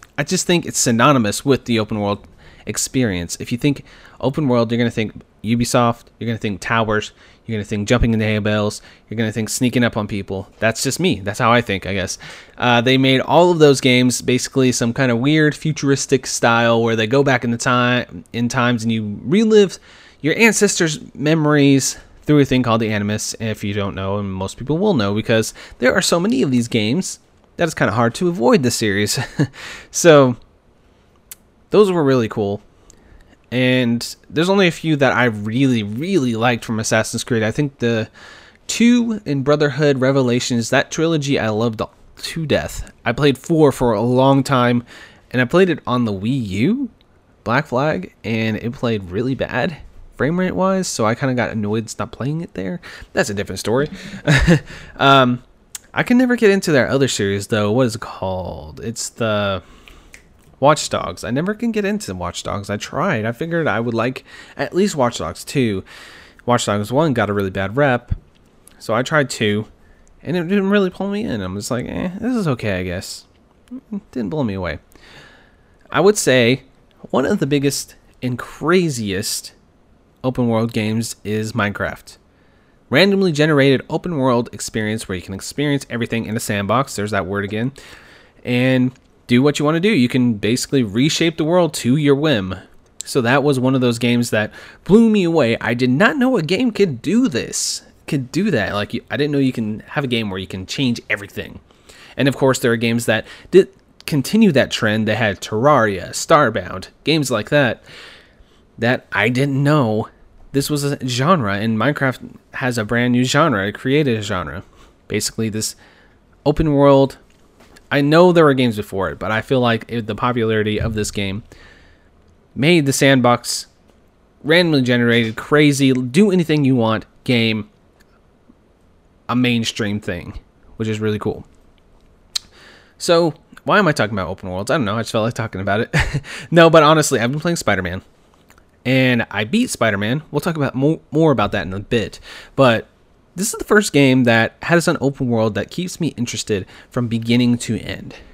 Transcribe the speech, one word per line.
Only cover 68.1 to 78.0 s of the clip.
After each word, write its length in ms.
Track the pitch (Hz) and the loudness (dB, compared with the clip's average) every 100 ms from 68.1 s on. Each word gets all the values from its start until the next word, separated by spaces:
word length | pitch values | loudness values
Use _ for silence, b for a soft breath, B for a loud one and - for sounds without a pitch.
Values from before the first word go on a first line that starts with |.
| - - _ _ _ _ - | -10 -10 _ _ _ _ -14
so 160 | - | -4
I 80 | 113 | -2
tried 280 | 127 156 135 | 0 0 0
two, 380 | - 107 104 107 - b b b _ | -2 -2 -2 -4 -14 b b b _
and 160 | - 175 | -6 -6
it 100 | 165 | -2
didn't 220 | 202 190 | 0 2
really 220 | 208 185 | 2 0
pull 180 | - 196 | -4 -6
me 140 | 202 | -6
in. 180 | 233 107 | -6 -6
I'm 160 | 185 202 | -6 -8
just 140 | 202 | -6
like, 160 | 123 - | -6 -6
"Eh, 240 | - 185 185 | -6 -8 -6
this 160 | 247 247 | -4 -2
is 120 | 165 | -2
okay, 320 | - 110 92 | -2 -4 -4
I 40 | |
guess." 420 | 92 90 - - - _ _ _ _ 247 - | -4 -8 -10 -16 -20 _ _ _ _ -18 -14
It 200 | 202 - | -14 -10
didn't 180 | 254 202 | -8 -6
blow 140 | 156 | -4
me 100 | 117 | -4
away. 260 | 95 87 76 _ B B B B B B B B B - | -4 -6 -8 _ B B B B B B B B B -6
I 100 | 139 | 2
would 180 | 190 208 | 2 4
say 460 | 147 127 117 131 - _ _ _ - | 2 4 4 0 -6 _ _ _ -4
one 160 | - - | -2 0
of 140 | 208 | 0
the 80 | 139 | 0
biggest 480 | 143 139 - - - | 0 0 -4 -8 -18